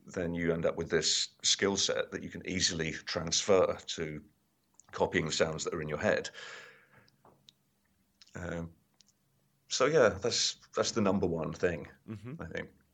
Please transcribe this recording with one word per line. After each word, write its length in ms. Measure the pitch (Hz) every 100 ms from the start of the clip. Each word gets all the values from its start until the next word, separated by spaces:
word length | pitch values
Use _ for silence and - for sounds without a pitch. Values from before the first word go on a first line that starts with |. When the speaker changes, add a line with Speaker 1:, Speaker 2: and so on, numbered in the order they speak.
| -
Speaker 1:
then 280 | - 85
you 180 | 85 85
end 140 | 82 85
up 100 | -
with 140 | 78
this 380 | 82 76 - - _
skill 340 | - - 98 98
set 340 | - - -
that 120 | 85
you 60 | 82
can 180 | - -
easily 460 | 90 85 80 80 76 -
transfer 720 | 90 85 - - 95 80 87 -
to 340 | - 80 76 - _ _ _ _ _ -
copying 340 | - 90 95 80
the 60 |
sounds 320 | - 82 78
that 100 | -
are 80 | 87
in 60 | 76
your 100 | 76
head. 320 | 98 78 - - - - - - _ - _ _ - _ - _ _ _ _ _ _ _ - -
Um, 340 | 87 85 85 - _ _ _ _ _ _ _ _ _
so 180 | - 135
yeah, 240 | 160 113 90
that's, 360 | 120 - - - - -
that's 160 | 110
the 80 | -
number 260 | 101 95 90
one 260 | 82 80
thing, 360 | 80 90 82 - - -
Speaker 2:
Mm-hmm. 320 | 107 110 156
Speaker 1:
I 60 | 82
think. 220 | 85 85 - _